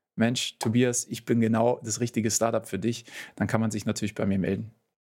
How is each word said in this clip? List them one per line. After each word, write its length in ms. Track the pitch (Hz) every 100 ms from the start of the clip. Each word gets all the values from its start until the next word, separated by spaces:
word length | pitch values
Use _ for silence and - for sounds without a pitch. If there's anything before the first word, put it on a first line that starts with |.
| _ -
„Mensch, 420 | 113 123 - -
Tobias, 460 | - 113 123 120 -
ich 160 | - -
bin 160 | 120
genau 400 | 113 113 117 123
das 160 | 113 107
richtige 320 | 120 - 110
Startup 340 | - 113 113 -
für 140 | 98
dich“, 240 | 101 120 - - - -
dann 120 | 104
kann 120 | 113
man 100 | 110
sich 160 | 107 107
natürlich 300 | 104 107 -
bei 100 | 107
mir 140 | 95
melden. 320 | 87 98 110 - _ _ _ _